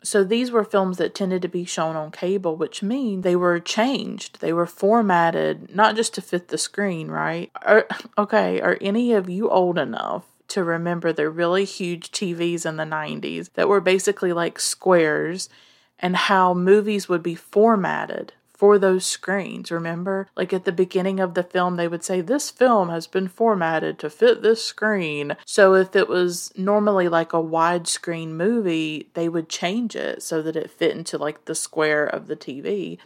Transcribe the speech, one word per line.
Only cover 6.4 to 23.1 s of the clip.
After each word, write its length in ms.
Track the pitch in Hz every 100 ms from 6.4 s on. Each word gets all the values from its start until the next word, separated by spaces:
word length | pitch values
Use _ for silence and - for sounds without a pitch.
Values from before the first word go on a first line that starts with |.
| -
the 80 | 156
screen, 520 | - - 202 165 156
right? 420 | 156 156 170 - -
Are, 300 | - 214 - - - -
okay, 460 | 202 220 185 180
are 160 | - -
any 320 | 196 220 240
of 160 | 214 185
you 220 | 180 226
old 280 | 185 180 170
enough 460 | 139 - - - - _ -
to 160 | 202
remember 480 | 170 165 170 170 165
the 160 | 156 156
really 380 | 160 170 185 196
huge 440 | - 175 170 -
T 220 | - 190
Vs 320 | 170 170 170
in 140 | 165 156
the 80 | 156
nineties 640 | 156 151 151 147 165 175
that 160 | - 180
were 140 | 202
basically 500 | 180 185 208 202 185
like 260 | 170 165 -
squares, 920 | - - 185 180 156 151 156 185 - _ _ _ _ -
and 140 | 180 180
how 380 | - 196 185
movies 560 | 180 185 208 208 202 185
would 120 | 175
be 120 | 170
formatted 1000 | 165 - 202 226 214 160 151 - - - _ _
for 240 | - 202 208
those 260 | 190 185
screens, 640 | - - - 196 170 - -
remember? 580 | 170 165 170 185 190 196
Like, 160 | - 180
at 100 | 190
the 80 | 185
beginning 480 | 185 185 185 190 190
of 140 | 185
the 80 | 175
film, 340 | 180 185 180 175
they 120 | 170
would 140 | 170
say, 200 | - 185
"This 260 | 170 285 -
film 400 | - 254 226 175
has 180 | 165
been 220 | 160